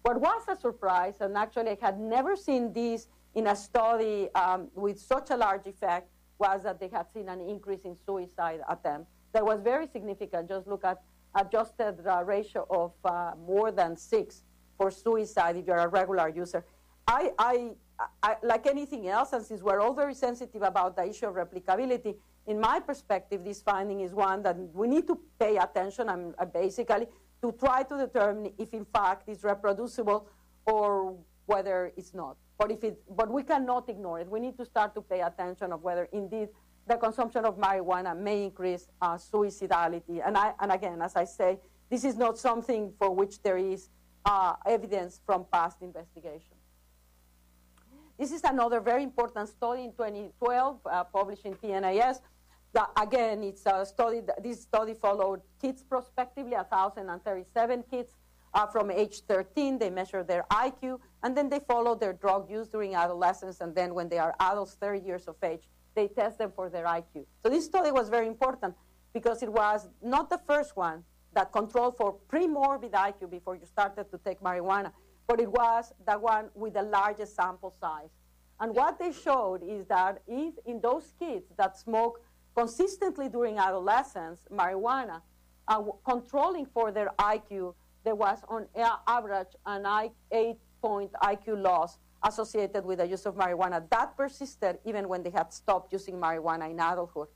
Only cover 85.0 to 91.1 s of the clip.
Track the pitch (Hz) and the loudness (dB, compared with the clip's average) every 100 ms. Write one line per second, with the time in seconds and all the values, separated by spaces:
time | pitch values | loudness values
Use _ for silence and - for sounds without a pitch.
85 | 226 165 _ _ _ _ - 214 208 - | -4 -10 _ _ _ _ 0 0 0 -6
86 | - 247 240 277 330 349 269 233 220 208 | -2 -2 0 2 2 0 -4 0 0 0
87 | 208 - 208 220 - 202 180 - _ _ | -2 2 2 0 -2 -8 -8 -10 _ _
88 | 220 208 202 226 - 226 - - 233 226 | -4 2 0 0 -6 -8 -8 0 2 2
89 | - 240 214 196 185 - - 202 202 208 | 2 0 0 -4 -4 -10 -8 -4 0 0
90 | 226 - _ 226 233 226 _ _ 226 202 | 0 -8 _ 2 2 -2 _ _ -2 -2
91 | 196 | -4